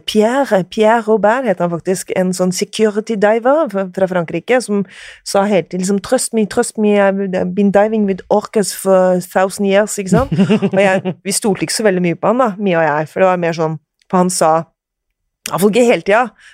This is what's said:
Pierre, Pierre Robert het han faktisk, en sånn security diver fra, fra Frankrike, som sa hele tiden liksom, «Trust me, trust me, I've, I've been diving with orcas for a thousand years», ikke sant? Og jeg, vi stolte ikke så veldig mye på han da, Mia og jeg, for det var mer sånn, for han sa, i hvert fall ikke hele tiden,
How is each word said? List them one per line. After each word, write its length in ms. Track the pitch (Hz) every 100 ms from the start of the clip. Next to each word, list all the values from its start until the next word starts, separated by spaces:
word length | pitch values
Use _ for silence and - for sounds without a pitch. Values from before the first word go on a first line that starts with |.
| -
Pierre, 560 | 214 214 262 269 190 170
Pierre 320 | - 214 233 214
Robert 420 | 220 202 247 254
het 100 | 180
han 120 | 175
faktisk, 400 | 170 175 185 - -
en 140 | 185 185
sånn 160 | 180 185
security 640 | 202 - 214 208 214 220
diver 460 | 202 226 233 302 285
fra, 140 | 196 190 185
fra 100 | 185
Frankrike, 540 | 185 165 175 - 247
som 220 | - 202 190 - - - -
sa 180 | 202 202
hele 160 | 196 160
tiden 160 | 180
liksom, 160 | 185 202 -
«Trust 320 | 254 - 226
me, 80 | 196
trust 320 | - 233 -
me, 160 | 208 202
I've, 240 | 196 196 196
I've 220 | 180 180 185
been 160 | 202
diving 320 | 196 214 220 202
with 140 | 185 -
orcas 420 | 208 - 220 190 -
for 400 | 190 190 185 185
a 20 | 180
thousand 400 | 190 190 190 196
years», 300 | 196 214 -
ikke 140 | 185
sant? 240 | 208 277 156 170 214 208
Og 100 | 190
jeg, 360 | 196 190 190 - 190
vi 100 | 190
stolte 300 | 226 185 160
ikke 100 | -
så 140 | 214
veldig 160 | 185 180
mye 140 | 160
på 80 | 180
han 160 | 240 247
da, 60 | 190
Mia 180 | 202 170
og 80 | 160
jeg, 220 | 147 156
for 160 | 185 185
det 60 |
var 80 | 180
mer 160 | 170 165
sånn, 220 | 160 156 _ _ _
for 140 | 185
han 80 | 180
sa, 220 | 180 160 160 165 _ _ _ _ _ _ _ -
i 40 |
hvert 100 | 156 208
fall 80 |
ikke 160 | 202 240
hele 160 | 180 180
tiden, 240 | 214 240 - -